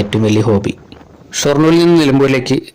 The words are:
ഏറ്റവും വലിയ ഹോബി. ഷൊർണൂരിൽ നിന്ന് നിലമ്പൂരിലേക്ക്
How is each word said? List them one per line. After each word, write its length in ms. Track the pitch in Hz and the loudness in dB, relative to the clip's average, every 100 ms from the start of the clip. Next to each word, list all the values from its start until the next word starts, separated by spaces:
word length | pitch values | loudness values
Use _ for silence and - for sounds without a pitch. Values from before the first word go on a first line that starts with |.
ഏറ്റവും 240 | 101 110 110 | -2 -2 0
വലിയ 160 | 107 107 | 0 0
ഹോബി. 260 | 101 - - - - - - - - | -2 -4 -10 -18 -20 -20 -20 -16 -6
ഷൊർണൂരിൽ 400 | 143 143 160 165 | -2 0 2 2
നിന്ന് 160 | 170 170 | 4 2
നിലമ്പൂരിലേക്ക് 560 | 143 135 139 131 123 135 - | 2 2 0 -2 -2 -6 -6